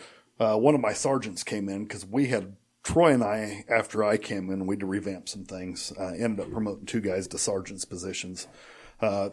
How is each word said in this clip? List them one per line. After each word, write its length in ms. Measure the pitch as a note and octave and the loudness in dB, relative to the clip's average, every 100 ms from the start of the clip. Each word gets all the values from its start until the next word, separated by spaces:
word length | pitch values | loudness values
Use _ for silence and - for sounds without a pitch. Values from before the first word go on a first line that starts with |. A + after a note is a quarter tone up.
| - - _ - | -14 -20 _ 0
uh, 160 | A2+ A2 | 4 6
one 180 | C3 | 6
of 60 | D3 | 6
my 120 | A2 | 2
sergeants 520 | G#2 C#3 C3+ A2 F2 | 0 2 0 0 -6
came 240 | - G#2+ G2 | -4 -4 -2
in, 180 | G2 G#2+ | -4 -6
'cause 180 | - | -10
we 220 | F#2 B2 C3+ | -4 0 2
had, 300 | A#2 F#2+ - _ _ | 0 -2 -12 _ _
Troy 280 | - - E3+ | 0 6 8
and 80 | B2+ | 8
I, 400 | G#2+ A2 G#2+ G2+ - | 4 0 -4 -8 0
after 360 | A2+ A2 G#2+ | 0 2 2
I 120 | G#2 G#2+ | 4 2
came 340 | - G#2 F#2 | 0 -4 -2
in, 160 | F#2+ F#2+ | -2 -2
we'd 160 | G2+ | -2
revamped 440 | G2 G2+ G2+ F#2 - | -2 -2 -4 -6 -10
some 160 | G#2 | -12
things, 480 | F#2 F#2 F#2 F2 - - | -10 -10 -8 -8 -10 -6
uh, 140 | F#2+ F2 | -6 -2
ended 240 | A#2 G#2 | -2 -2
up 120 | F2 | -4
promoting 340 | A2+ G#2+ F#2+ - | -4 -4 -4 -4
two 140 | A#2 | -2
guys 260 | G2+ F#2 F2 | 0 0 -2
to 100 | E2+ | -4
sergeant's 460 | - G2 F2+ G2+ | -2 -2 -4 -10
positions. 600 | - F2+ F#2 F#2 F#2 F#2 - - - - - - | -10 -8 -6 -6 -8 -10 -12 -18 -20 -20 -20 -2
Uh, 300 | A2 G2+ G2+ | 0 0 0